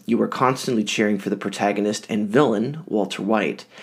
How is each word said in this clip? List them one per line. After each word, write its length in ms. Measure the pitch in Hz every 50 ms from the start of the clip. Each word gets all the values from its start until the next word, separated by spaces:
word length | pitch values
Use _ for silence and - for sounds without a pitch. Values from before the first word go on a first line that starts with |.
| -
you 160 | - 117 113
are 80 | 120 -
constantly 560 | - - 131 127 131 131 - 135 123 110 104
cheering 340 | - - - 107 104 104 95
for 120 | - 98
the 60 | 98 98
protagonist 680 | - 101 - - 104 101 98 104 104 104 110 - - -
and 180 | 113 104 107 98
villain, 540 | 107 147 147 117 110 101 113 135 147 160 -
Walter 380 | - - 107 95 95 - -
White, 420 | 95 101 113 104 90 71 - - - _ - -